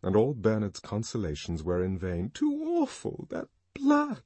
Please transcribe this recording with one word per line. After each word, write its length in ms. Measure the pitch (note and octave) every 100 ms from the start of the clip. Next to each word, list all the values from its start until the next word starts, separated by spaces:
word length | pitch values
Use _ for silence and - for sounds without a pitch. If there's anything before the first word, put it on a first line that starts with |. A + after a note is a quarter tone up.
and 140 | F#2 G2
all 180 | B2
Bernard's 460 | C3+ G#2 A2 G#2 -
consolations 800 | - G#2+ A2+ A2+ F#2 D2+ - E2+
were 200 | D#2+ F2
in 140 | F#2 F#2+
vain. 320 | F#2 F2 F#2+
Too 220 | - D4+ C#4+
awful, 640 | D#4 E4+ C#4 - - - -
that 180 | - - _ _
blood! 480 | - C#4 D4 D4 A#3